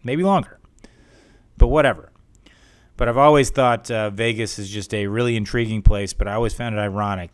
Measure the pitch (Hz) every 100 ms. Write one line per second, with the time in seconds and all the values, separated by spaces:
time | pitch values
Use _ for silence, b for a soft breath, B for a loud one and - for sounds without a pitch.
0 | 120 143 185 190 - - _ _ b b
1 | b b b b b - 120 147 143 -
2 | - _ _ _ b b b b b -
3 | 120 120 143 151 127 - 127 117 - 113
4 | 107 101 113 110 107 - 98 104 98 107
5 | 101 107 123 117 104 120 110 110 - 104
6 | 98 - 101 107 117 - 120 107 104 98
7 | 104 95 87